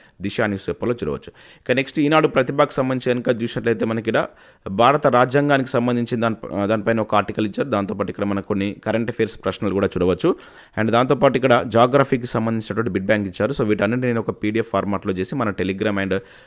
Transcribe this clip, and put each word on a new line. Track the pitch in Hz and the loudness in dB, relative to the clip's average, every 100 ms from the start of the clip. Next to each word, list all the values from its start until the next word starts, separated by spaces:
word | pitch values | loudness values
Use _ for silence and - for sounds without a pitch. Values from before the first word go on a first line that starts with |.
| - - | -20 -10
దిశా | 95 - 107 | -8 -2 -2
న్యూస్ | 101 - | -2 -6
పేపర్లో | - 107 | -4 -2
చూడవచ్చు. | 120 73 69 - - - - | -2 -4 -6 -10 -20 -20 -12
ఇక | - | -2
నెక్స్ట్ | 127 135 - | -2 -2 0
ఈనాడు | 147 156 156 | 2 4 2
ప్రతిభకు | - 127 143 143 | 2 0 2 0
సంబంధించి | - 127 131 127 | 0 -2 -2 -2
కనుక | 123 123 120 | -2 0 -2
చూసినట్లయితే | 117 - 117 117 | -2 -4 -2 -2
మనకి | 113 113 110 | -2 -4 0
ఇక్కడ | 117 - - - _ - | 0 -2 -8 -20 _ -6
భారత | 95 117 147 147 | 4 4 6 4
రాజ్యాంగానికి | 123 127 135 143 139 127 | 4 4 2 4 2 2
సంబంధించి | 127 120 120 117 123 | 0 0 0 -2 0
దాని, | 113 110 - 90 101 | -2 -2 -6 -2 0
దానిపైన | 110 104 113 | 0 0 0
ఒక | 107 | 2
ఆర్టికల్ | 104 101 110 107 | 0 0 -2 -4
ఇచ్చారు. | 95 143 | -2 -2
దాంతోపాటు | 107 98 101 98 | -2 -2 -4 -4
ఇక్కడ | - | -4
మనకు | 101 98 92 | -4 -4 -2
కొన్ని | 101 98 - | -2 -2 -4
కరెంట్ | - 110 113 | -4 -2 -2
అఫైర్స్ | - 110 - | -2 -2 -2
ప్రశ్నలు | - 92 107 | -6 -4 -2
కూడా | 95 98 | 0 0
చూడవచ్చు. | - 90 90 - - - - - - | 0 0 2 0 -2 -6 -20 -12 -4
And | 110 | 0
దాంతోపాటు | 113 127 139 139 127 | 2 2 4 2 4
ఇక్కడ | 127 120 | 4 2
జాగ్రఫీకి | - 107 123 139 135 131 120 | 2 4 4 4 2 0 -2
సంబంధించినటువంటి | 120 113 113 107 101 117 | -4 -2 -2 -4 -4 -2
బిడ్ | 92 95 | -2 0
బ్యాంక్ | 107 98 | 0 0
ఇచ్చారు. | 90 107 | -2 -2
So, | 139 | 0
వీటన్నిటిని | 113 107 104 120 127 | 0 2 0 0 -2
నేను | 117 | -2
ఒక | 107 | -4
పీడీఎఫ్ | 107 107 110 110 | -4 -2 -2 0
ఫార్మాట్‌లో | 98 98 98 101 | -2 -2 -2 -2
చేసి | 92 92 | -2 -2
మన | 143 110 | -2 -4
Telegram | 95 92 98 107 | -2 -2 -2 -2
and | 101 98 95 - - | -2 -2 -2 -6 -20